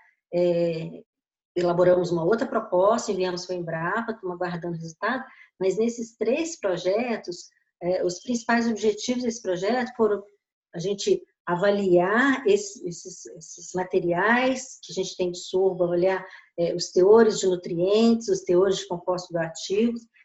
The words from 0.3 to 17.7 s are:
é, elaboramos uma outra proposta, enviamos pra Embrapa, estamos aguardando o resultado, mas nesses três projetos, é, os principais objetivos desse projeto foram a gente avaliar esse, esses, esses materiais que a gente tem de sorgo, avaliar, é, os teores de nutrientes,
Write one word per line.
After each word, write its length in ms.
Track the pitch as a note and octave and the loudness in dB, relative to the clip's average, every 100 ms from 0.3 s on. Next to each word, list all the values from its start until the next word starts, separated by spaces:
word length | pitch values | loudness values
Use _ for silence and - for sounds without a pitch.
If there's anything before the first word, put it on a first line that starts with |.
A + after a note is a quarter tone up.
é, 680 | F3 F3 E3+ E3+ D#3+ E3 - - _ _ _ _ | 0 2 2 0 -2 -8 -14 -20 _ _ _ _
elaboramos 560 | F3 F3 E3+ F3+ F3+ E3+ | -2 0 4 4 4 2
uma 140 | E3+ | 0
outra 220 | E3 A3+ B3 | 0 0 0
proposta, 640 | A3 G#3 F3+ G3 A#3 - | -4 0 2 4 2 0
enviamos 320 | F#3 F#3 F3 | -2 -2 -4
pra 100 | - | -6
Embrapa, 580 | F3+ E3 D#3+ E3+ G#3+ A3+ | -8 -6 -4 -4 -4 -6
estamos 220 | A3 F#3 | -8 -8
aguardando 400 | F3 F3+ F3 F3 | -6 -6 -6 -6
o 60 | E3 | -8
resultado, 420 | E3 - G#3+ B3+ - - - _ | -10 -8 -6 -4 -8 -18 -20 _
mas 160 | F#3+ F#3 | -2 0
nesses 400 | A#3 A3+ A3+ _ | -2 -2 -10 _
três 420 | A3+ D4 E4 - | -2 0 -2 -4
projetos, 920 | G3 E3+ F3+ G#3 B3 G#3+ - F3 - _ _ _ | -4 -2 0 -2 -2 -6 -8 -12 -16 _ _ _
é, 200 | F3 F#3 | -4 -2
os 180 | F3+ F3 | -2 -4
principais 460 | - A#3+ - A#3 A#3 | -4 -4 0 2 2
objetivos 560 | G#3 G#3+ G3+ - B3 | 0 0 0 -4 -4
desse 200 | B3 - | -4 -4
projeto 520 | F#3 F3 G3 B3+ A#3 | -4 -2 0 -2 -2
foram 300 | - G#3+ G3+ - _ _ _ _ | 0 0 0 -6 _ _ _ _
a 40 | F3 | -8
gente 440 | F3+ G3 G#3 F3+ - _ - | -4 -2 2 2 0 _ -6
avaliar 960 | F3 G3+ G3+ F#3+ F3 F#3 A3 C#4 C4+ G#3 | 0 2 2 4 4 4 4 2 2 4
esse, 420 | G#3+ - - F3 | 2 0 -10 -12
esses, 380 | E3 F#3 - - | -12 -14 -18 -18
esses 460 | F3 - - E3+ | -20 -20 -20 -10
materiais 1040 | F3+ F3+ F#3+ E3+ E3+ G#3 A#3+ C4 B3+ - - | -8 -2 -2 0 0 2 2 0 -2 -8 -18
que 100 | - | -10
a 20 | |
gente 200 | F3 F3+ - | -8 -6 -4
tem 140 | F3+ | -6
de 80 | F3 | -6
sorgo, 460 | - F#3 F#3+ F3+ | -4 0 0 2
avaliar, 420 | F3 F3 F#3 F#3 F#3 - - - | 0 2 0 0 -6 -18 -16 -4
é, 160 | E3+ | -2
os 160 | E3+ - | -2 -2
teores 480 | F#3 F#3 A3+ A3 F3+ | 4 8 8 8 4
de 80 | F#3+ | 0
nutrientes, 840 | F3 - | -2 -4